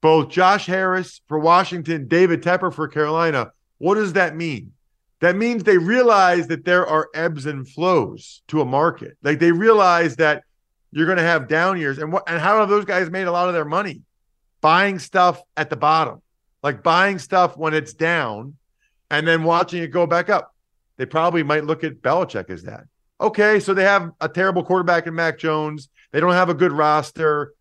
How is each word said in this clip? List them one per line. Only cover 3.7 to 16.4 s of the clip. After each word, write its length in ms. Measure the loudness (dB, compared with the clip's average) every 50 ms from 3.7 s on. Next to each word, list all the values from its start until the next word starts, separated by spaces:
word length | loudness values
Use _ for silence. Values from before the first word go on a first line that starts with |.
| _ _
What 180 | -2 -2 0
does 160 | 0 0 -2
that 240 | 0 0 0 0 -2
mean? 380 | -6 -8 -8 -8 -8 -12 -16 _ _ _ _ _ _ _ _ _ _
That 160 | 0 0 2 2
means 260 | 0 -2 -2 0 2
they 140 | 4 4 4
realize 720 | 4 2 2 4 4 4 6 6 4 4 4 2 0 -4
that 180 | -6 -6 -2
there 200 | 0 2 2 2
are 220 | 2 0 -2 -2 -2 -6
ebbs 320 | -4 -4 -4 -4 -6 -8
and 200 | -8 -8 -10 -12
flows 760 | -14 _ -2 0 2 2 2 0 -2 -6 -16 -20 -20 -20 -20 _ _
to 100 | -2 -2
a 60 | -2
market. 500 | 0 0 0 0 0 0 -4 -14 -18 -18 _ -4
Like, 160 | -4 -2 2
they 140 | 2 2 2
realize 640 | 4 4 4 4 6 6 4 4 4 2 0 0 0
that 260 | 2 2 2 0 _ _ _ _ _ _ _ _ _ _
you're 160 | -4 -2 -2 0
gonna 140 | 0 0
have 260 | 0 0 0 0 0 -2
down 320 | 0 0 0 0 -2 -2
years. 180 | -4 -6 -6 -6
And 140 | -8 -4
what, 120 | -4 -4 -4 -4
and 140 | -6 -2
how 180 | 0 0 2 2
have 80 | 2 2
those 160 | 0 -2 0
guys 260 | -2 -2 -2 -2 -2
made 160 | -4 -6 -4
a 60 | -2
lot 160 | -2 -2 -2 -2
of 60 | -2
their 100 | -4 -4
money? 380 | -2 -4 -4 -4 -6 -10 -14 _ _ _ _ _ _ _ _ _ _ _ _
Buying 400 | 2 4 4 4 4 2 0 -4
stuff 420 | -10 -4 0 2 2 2 2 -2 -10 _ _
at 140 | -8 -6 -6
the 80 | -4 -2
bottom, 440 | 0 2 2 2 0 -2 -6 -14 _ _ _ _